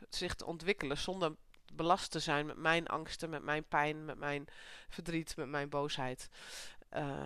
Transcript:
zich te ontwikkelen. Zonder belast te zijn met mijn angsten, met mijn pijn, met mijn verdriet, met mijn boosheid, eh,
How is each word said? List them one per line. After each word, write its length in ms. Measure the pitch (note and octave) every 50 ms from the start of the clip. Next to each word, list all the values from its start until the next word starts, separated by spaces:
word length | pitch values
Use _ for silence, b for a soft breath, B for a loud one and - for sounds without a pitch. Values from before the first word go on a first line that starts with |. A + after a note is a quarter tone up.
| - -
zich 260 | - - F#3 F3+ -
te 120 | - -
ontwikkelen. 520 | - E3+ E3 D#3+ F#3 G3+ - D#3 C3+ C#3+ -
Zonder 380 | - F#3+ F#3 F#3+ F3 D#3 D#3+ - - - - - - - -
belast 380 | D3+ D#3+ E3 F3+ G3 - -
te 80 | - D#3+
zijn 280 | - E3 D3 D3 D3
met 100 | D3+ -
mijn 300 | - D#3 D#3+ E3 E3+ E3+
angsten, 440 | - G#2 D3+ D#3 - - - E3+ E3
met 120 | D#3+ C#3+ -
mijn 220 | D3 D3 D#3 D3+
pijn, 400 | - - D3+ D3 D3+ D3+ D#3 D#3
met 140 | D3+ - -
mijn 280 | D3 C#3+ C#3+ C#3+ C#3+ B B B B B B B B B
verdriet, 480 | - - E3 E3+ E3 E3 D#3+ - -
met 120 | - D3 C3
mijn 200 | D3 C#3+ C#3+ C#3+
boosheid, 600 | D3 C#3+ C#3+ D3 - - C3 B2+ B2+ - - - B B B B B B B B B B - -
eh, 300 | - - D3+ C#3+ C#3 D3 C#3+